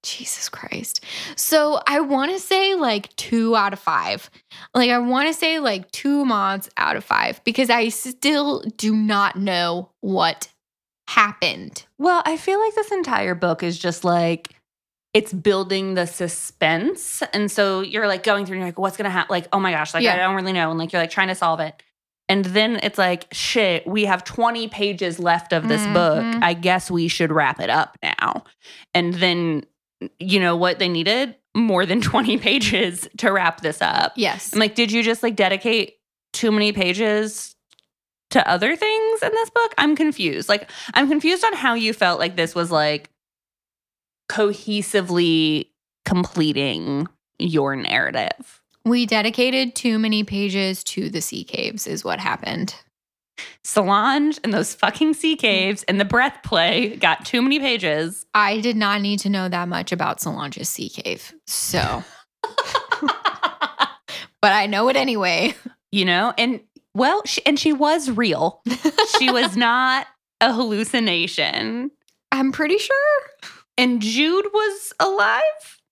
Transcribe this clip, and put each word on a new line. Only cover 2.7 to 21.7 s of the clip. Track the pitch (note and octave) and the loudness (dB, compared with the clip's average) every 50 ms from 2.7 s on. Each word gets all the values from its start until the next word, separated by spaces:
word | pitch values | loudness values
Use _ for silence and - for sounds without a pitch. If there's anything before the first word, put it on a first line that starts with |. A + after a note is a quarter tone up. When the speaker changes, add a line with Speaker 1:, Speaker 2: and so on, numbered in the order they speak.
| G4 | 2
Speaker 1:
like, | F4+ D4+ B3 G#3+ G3+ G3 - _ | 2 2 0 0 -2 -4 -8 _
two | - - - A#3 A3+ A3+ A3+ A#3 | -12 -4 -2 0 2 2 4 2
out | A3 G3+ G3+ G3 | 2 2 0 -2
of | F#3+ | -2
five. | - F3+ D#3 A2 D#2+ F2+ G2+ - - - _ - _ _ - - - - - | -2 0 0 0 0 -2 -4 -6 -8 -16 _ -20 _ _ -20 -20 -20 -2 2
Like, | B3+ B3 B3 | 2 4 4
I | A#3+ B3 | 4 2
wanna | A#3+ A#3+ B3+ C4 C#4+ D#4+ D#4+ | 2 2 0 2 0 0 0
say, | - E4+ D#4+ D#4+ D#4+ | 0 0 0 0 0
like, | D4 A#3+ G3+ F#3+ F#3 _ | 0 0 -2 -2 -6 _
two | - - - C#4 C#4+ C#4+ C#4+ | -12 -6 -2 0 0 2 2
moths | B3+ A3+ G#3 G3 F#3+ G3 G3 - - _ | 2 2 2 2 0 -2 -2 -6 -10 _
out | - - D2+ - | -2 -2 0 -2
of | - F#3+ | -2 -2
five | - - - - A#1+ - - _ | -2 0 0 0 0 -4 -4 _
because | A#3+ A3+ - C4 A#3 | -2 0 0 2 2
I | A#3 A#3+ A3 A#3 | 2 2 2 0
still | A3 - - B3+ B3+ _ - C#4+ D4+ C#4+ C#4+ C#4+ C#4 - - A3 - | -2 -6 -8 -10 -10 _ 0 2 2 2 2 0 -2 -2 -4 -8 -8
do | - - G#3+ G#3+ | -4 -2 0 2
not | A3 G#3+ G#3+ G#3 G3+ G3+ F#3+ - | 2 2 2 2 2 2 0 0
know | F#3 G3 G3+ F#3 F3 F3 F3 E3+ F3+ F#3 _ _ _ | -2 -2 0 0 0 0 0 -2 -4 -6 _ _ _
what | - G3 F#3+ F#3+ E3+ E3 D#3 - - - _ _ _ _ _ _ _ _ _ _ _ | -4 -2 0 2 2 2 0 -2 -12 -16 _ _ _ _ _ _ _ _ _ _ _
happened. | - - A#3 G#3+ G#3 G3+ - F3+ D#3 G2 F2+ F#2+ - - - - _ _ | 0 4 4 4 4 2 -2 -2 -2 -2 -4 -10 -14 -14 -16 -18 _ _
Speaker 2:
Well, | - C#4 F4+ F4+ E4+ - | 0 2 2 2 4 2
I | D4+ D#4+ | 0 -2
feel | D#4 - - F#4+ G4+ | -2 -2 0 2 2
like | A4 A4 G#4+ | 2 2 0
this | A4 G#4 G#4+ | -2 -2 -2
entire | G#4 F#4+ E4+ C#4 B3 - G3+ F#3 F3+ | -2 -2 -2 0 0 0 0 0 -2
book | E3+ F#3 F3 E3 - F3+ | 0 0 0 0 0 -2
is | E3+ E3+ E3 | -4 -4 -2
just, | - F3 E3+ - - | -4 -4 -4 0 0
like, | F3+ F3 F3 E3+ E3+ E3+ E3 _ - _ _ _ _ _ _ _ _ _ _ _ _ - | 2 2 2 2 0 0 -2 _ -18 _ _ _ _ _ _ _ _ _ _ _ _ 2
it's | G#3+ G#3+ - | 2 2 2
building | F#3+ F#3 D#3 G#3 G3 F#3+ G3 F#3 G3 F#3+ F#3+ F#3+ F#3+ | -8 0 2 2 2 2 0 -2 -2 -2 -2 -2 -2
the | F3+ F3 | -2 -2
suspense. | E3+ F3 - F3+ E3+ - - - - _ _ - D#3 E3 E3 G3+ D#4 F#4+ - - - - - D4 - - | -2 -4 -6 -6 -6 -6 -8 -10 -12 _ _ 2 2 2 2 0 -2 -4 -4 -8 -10 -6 -6 -6 -4 -2
And | G3 G#3 G3+ | -2 -2 -2
so | - - G3+ G3 F#3+ F#3 | 0 0 2 2 2 -2
you're, | G3 F#3+ - G#3+ A3 | -2 -4 -4 -2 0
like, | G3+ F#3+ F3+ F#3+ | 0 -2 0 2
going | G#3+ G3+ G3+ G3+ | 0 0 0 0
through | F3+ F#3+ | -4 -6
and | F#3+ | -6
you're | F#3 | -6
like, | F3 E3+ - | -6 -4 -2
"What's | F#3+ F#3+ F#3 | -4 -4 -2
gonna | - G3+ G3+ | -4 -6 -2
hap-, | F#3 F#3 - - | -2 -2 -2 0
like, | F#3 F3+ E3+ - - | -2 -4 -2 -2 -2
oh | G3 | 0
my | F#3+ F#3 | 0 0
gosh, | E3+ D#3 D3+ - - | 0 -2 -2 -2 -2
like, | E3 A#3 | 0 2
Speaker 1:
Yeah. | A3 F#3 | 2 2
Speaker 2:
I | |
don't | F3+ F#3 F#3 G3 | 2 2 0 0
really | F#3+ F#3 F#3+ F#3+ | 0 -2 -2 0
know." | F3+ E3 D#3+ | 0 0 0
And, | E3 E3 | 0 -2
like, | E3 E3 | -4 -2
you're, | - F3 | -2 -2
like, | E3 E3 | -2 0
trying | - G#3 F#3+ F#3 | 0 -2 0 0
to | F#3 | 0
solve | F#3 F3+ E3 E3 E3 | 0 0 0 0 0
it. | D#3 D#3 | -4 -6